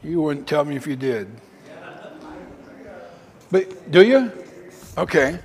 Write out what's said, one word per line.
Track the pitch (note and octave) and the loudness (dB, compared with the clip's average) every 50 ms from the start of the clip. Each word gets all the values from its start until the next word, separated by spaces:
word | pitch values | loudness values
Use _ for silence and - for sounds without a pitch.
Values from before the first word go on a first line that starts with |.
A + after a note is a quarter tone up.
You | - D#3 E3 E3+ | -8 -4 -2 0
wouldn't | D#3 D3+ C#3+ C#3+ B2+ - | 0 0 -2 -4 -4 -2
tell | D#3 D3+ C#3+ | 0 0 0
me | D3 C#3+ | -2 -4
if | C3+ - | -8 -6
you | D3+ C#3 | -6 -6
did. | B2+ C3+ C3 B2 A2 G2+ F#2+ A2+ A2+ - - - - - - - - - - - - - - - - - - - - - - - - - - - - - - - - - - - - - - - - - - | -4 -2 -2 -2 -2 -6 -10 -14 -20 -20 -20 -20 -20 -20 -20 -20 -20 -20 -20 -20 -18 -20 -20 -20 -20 -20 -18 -18 -18 -18 -20 -20 -20 -20 -20 -20 -20 -20 -20 -20 -20 -20 -20 -20 -20 -20 -20 -20 -20 -10 -2
But | F3+ F#3+ F#3+ - - - - - | 0 0 0 -2 -10 -18 -12 2
do | D3 F3 G3 | 8 8 8
you? | A3+ C4 C4+ B3+ A3+ - - - - - - - - - - - - - - | 8 8 4 4 2 -8 -14 -18 -18 -20 -20 -20 -20 -20 -20 -20 -12 -6 -6
Okay. | - - - G3+ C3+ C3+ E3 F3+ - | -6 2 2 2 2 2 -2 -6 -12